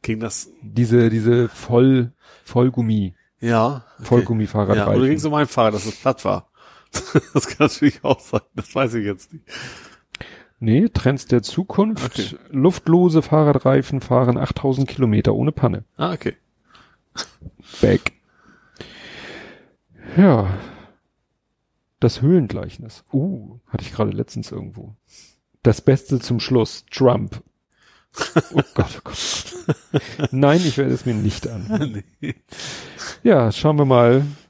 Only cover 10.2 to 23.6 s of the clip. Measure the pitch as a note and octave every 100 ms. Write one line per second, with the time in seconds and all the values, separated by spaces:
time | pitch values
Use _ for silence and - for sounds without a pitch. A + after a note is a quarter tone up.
10.2 | - - _ _ A2+ A#2+ A3 - B2+ C#3
11.2 | - B2 - - F#3+ - G#3 A3 B2 -
12.2 | G2 D3 - C#3 D#3 F#3 - E3+ F3+ D#3
13.2 | - D3+ D3+ C3+ C3 C3+ C3 C3+ - B2+
14.2 | B2 B2 C#3 - C#3 C3+ C3+ - B2 G#2+
15.2 | A2 G#2 C3+ - B2 - - - D#3+ E3+
16.2 | - - _ _ _ _ _ _ _ -
17.2 | - _ - _ - - - F#2+ - _
18.2 | _ _ _ _ _ _ - - - -
19.2 | - - - - _ _ _ _ - E3
20.2 | G3 A#2+ F#2+ G2 - - - _ _ _
21.2 | _ _ _ _ _ _ _ _ A#2+ -
22.2 | C3+ F3+ A2+ - - - A2+ - _ C#3
23.2 | E3+ D#3+ G#2 B2